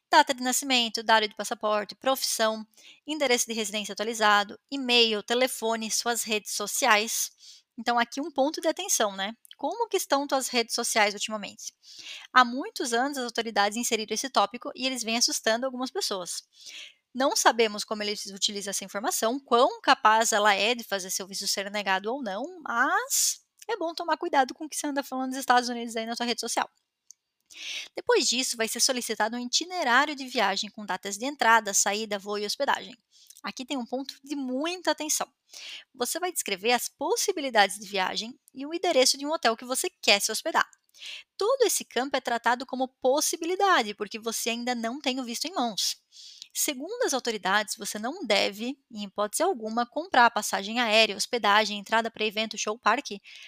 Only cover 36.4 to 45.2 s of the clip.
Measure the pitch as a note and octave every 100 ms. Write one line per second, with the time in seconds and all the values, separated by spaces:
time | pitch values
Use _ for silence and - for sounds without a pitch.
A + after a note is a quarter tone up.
36.4 | - F#3+ G#3+ A#3+ - - D4+ A#4 - F#4
37.4 | C4+ A3+ G3 G3+ G3 G3 F#3 F#3+ A3 C4+
38.4 | _ C4 C#4+ E4+ F#4 C#4+ B3+ C4+ C#4+ D#4+
39.4 | A#3 A3+ B3 B3+ F#4 - - G3+ - A3
40.4 | D#4+ - - _ _ _ - - - -
41.4 | G4+ C5+ G#4+ - - - C4+ C4+ - A#3
42.4 | A#3 B3 C4 B3+ C4 _ C4 C#4+ - E4
43.4 | E4 F#4 G4 E4+ G#3+ G3+ G#3 A3 A3+ A3
44.4 | A#3 A#3 A#3+ B3 A3+ C#4 C#4 C4